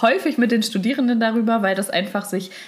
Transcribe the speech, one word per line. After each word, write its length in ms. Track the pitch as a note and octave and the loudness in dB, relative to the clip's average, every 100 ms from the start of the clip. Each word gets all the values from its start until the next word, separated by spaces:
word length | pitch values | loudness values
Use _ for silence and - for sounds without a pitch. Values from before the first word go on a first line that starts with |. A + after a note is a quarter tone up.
häufig 380 | A3+ F#4+ D#4+ B3 | 2 2 0 2
mit 120 | A3+ | 2
den 120 | A3+ | 2
Studierenden 560 | G#3+ G3 A3 C#4 A#3+ A3+ | 0 -2 -2 0 0 2
darüber, 420 | A3+ A3+ A3 A3+ | 2 2 2 2
weil 140 | F#3+ F#3+ | 2 0
das 160 | G3+ | -2
einfach 340 | F3 G3+ G3+ G3 | -2 -2 -4 -4
sich 240 | F#3+ F#3+ - | -6 -6 -14